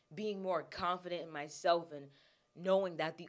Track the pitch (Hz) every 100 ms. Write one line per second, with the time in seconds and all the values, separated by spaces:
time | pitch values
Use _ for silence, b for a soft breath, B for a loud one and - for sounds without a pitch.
0 | b 156 214 202 190 170 175 - 180 180
1 | 180 175 165 156 151 - 180 170 165 147
2 | 139 b b b b - 180 196 190 160
3 | 160 160